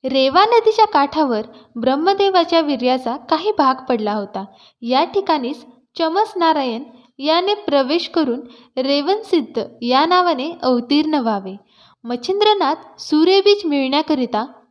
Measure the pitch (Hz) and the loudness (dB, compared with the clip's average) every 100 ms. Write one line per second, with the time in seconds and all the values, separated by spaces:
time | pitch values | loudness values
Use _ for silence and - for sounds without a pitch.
0 | 262 269 262 311 427 466 440 427 427 320 | -2 0 2 4 4 4 4 2 2 2
1 | 285 311 285 220 226 - _ 240 254 277 | 0 0 0 -2 -4 -16 _ -4 -2 0
2 | 339 392 392 370 339 330 294 262 247 254 | 0 2 2 2 2 0 0 -2 0 0
3 | 247 262 - 311 381 427 277 262 - 240 | -2 -8 -4 -2 0 2 0 0 -2 -2
4 | 208 208 202 196 196 _ - _ 233 254 | -2 -4 -6 -10 -12 _ -20 _ -2 0
5 | 339 392 381 311 247 294 - _ _ - | 0 -2 -2 -2 -4 -10 -16 _ _ -4
6 | 330 359 427 381 330 311 262 226 294 - | -2 0 -2 0 0 0 -2 -6 -12 -20
7 | _ - 277 320 381 415 - 285 262 330 | _ -8 0 0 0 -2 0 0 2 -2
8 | - 339 285 240 - - _ - 262 285 | -2 -2 -2 -4 -8 -20 _ -6 0 0
9 | 285 415 440 330 233 - - - 240 262 | 0 -2 0 -2 -2 -8 -8 -8 0 2
10 | 320 359 359 277 294 - 254 247 240 285 | 4 2 2 -2 -6 -4 0 0 2 0
11 | 311 302 226 202 190 196 _ _ _ _ | 2 0 -2 -4 -8 -16 _ _ _ _
12 | 233 240 247 392 415 403 285 311 - - | -8 -8 -4 0 2 2 0 -2 -10 -20
13 | - 302 339 392 392 403 349 285 262 277 | -2 2 4 4 4 2 0 -2 0 -2
14 | 311 294 247 214 262 - _ | 0 -2 -2 -4 -6 -12 _